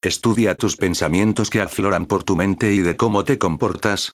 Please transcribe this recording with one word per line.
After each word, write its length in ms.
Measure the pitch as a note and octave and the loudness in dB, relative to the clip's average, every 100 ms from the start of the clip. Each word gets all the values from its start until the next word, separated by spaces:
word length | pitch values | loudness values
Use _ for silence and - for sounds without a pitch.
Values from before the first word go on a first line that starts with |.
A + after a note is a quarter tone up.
Estudia 500 | F#2+ - A#2 A2 G#2+ | -4 -2 0 2 2
tus 240 | F2+ G#2 - | 0 -2 0
pensamientos 720 | F#2+ E2+ D#2+ E2+ G#2+ G#2 G#2+ | -2 0 0 2 2 0 0
que 120 | A2 | 0
afloran 440 | F#2+ - G2 F2+ F2 | -2 -2 0 0 0
por 200 | G2 - | -2 0
tu 100 | F#2 | 0
mente 400 | F#2+ F#2+ A2 G2+ | 0 0 2 2
y 60 | |
de 140 | F2 E2 | 2 0
cómo 280 | A#2 G2+ | 0 0
te 160 | G2 C#3 | 0 0
comportas, 720 | F#2 D#2+ A2 F2+ G#2+ G2 - | 0 -2 -2 -2 -2 -2 -6